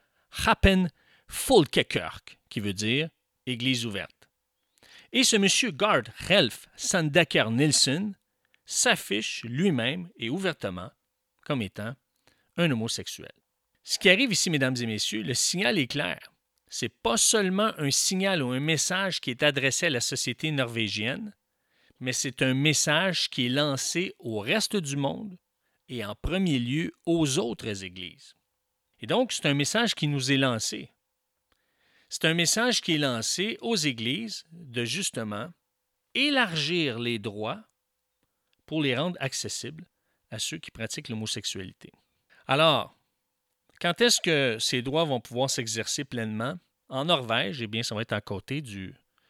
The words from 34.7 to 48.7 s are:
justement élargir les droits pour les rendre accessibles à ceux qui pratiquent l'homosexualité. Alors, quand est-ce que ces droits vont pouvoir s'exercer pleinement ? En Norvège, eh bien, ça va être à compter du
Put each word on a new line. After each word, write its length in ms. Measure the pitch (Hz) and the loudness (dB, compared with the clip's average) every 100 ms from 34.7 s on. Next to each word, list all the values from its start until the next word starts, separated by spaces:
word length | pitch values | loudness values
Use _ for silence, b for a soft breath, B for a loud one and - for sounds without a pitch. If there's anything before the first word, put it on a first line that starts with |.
| 117 117 | -4 -2
justement 680 | 156 190 123 107 104 127 - _ _ _ _ _ | -2 -4 -4 -6 -6 -8 -14 _ _ _ _ _
élargir 840 | 240 285 277 220 160 147 175 147 117 | -2 0 2 0 0 0 0 0 -2
les 180 | 120 113 | -2 -2
droits 460 | 107 104 107 208 - _ _ _ _ _ _ _ _ _ - | -4 -6 -6 -6 -12 _ _ _ _ _ _ _ _ _ -6
pour 160 | 156 | -2
les 120 | 143 123 | 0 0
rendre 220 | 175 175 | -2 -4
accessibles 680 | 135 - - - 117 160 175 _ _ _ _ | -6 -6 -6 -8 -10 -14 -20 _ _ _ _
à 80 | 120 | -8
ceux 220 | - 160 | -8 -8
qui 100 | - | -12
pratiquent 400 | - 113 - - | -10 -8 -8 -8
l'homosexualité. 840 | 110 107 - - 98 95 - - _ _ _ _ b b | -6 -4 -6 -6 -8 -10 -14 -20 _ _ _ _ b b
Alors, 500 | 135 156 127 - _ _ _ _ _ _ _ _ - | 4 4 4 -2 _ _ _ _ _ _ _ _ -4
quand 180 | 175 170 | -4 2
est-ce 220 | 240 - | 4 4
que 360 | 180 151 131 113 | 4 2 2 0
ces 220 | - 127 | 0 -2
droits 240 | 123 156 160 | 0 0 2
vont 160 | 123 | 0
pouvoir 280 | - 120 131 | -4 -2 0
s'exercer 540 | - 117 110 104 - | 0 -2 -4 -4 -4
pleinement ? 560 | 143 120 110 107 123 175 _ _ _ | -4 -6 -4 -4 -4 -6 _ _ _
En 180 | 131 160 | -4 0
Norvège, 560 | 160 117 117 185 147 | 0 2 0 -2 -4
eh 60 | 110 | -6
bien, 140 | 110 | -4
ça 140 | 113 107 | -4 -4
va 60 | |
être 120 | 117 | -2
à 80 | 104 | -4
compter 400 | - 98 - 143 | -4 -10 -6 -8
du 320 | 131 | -8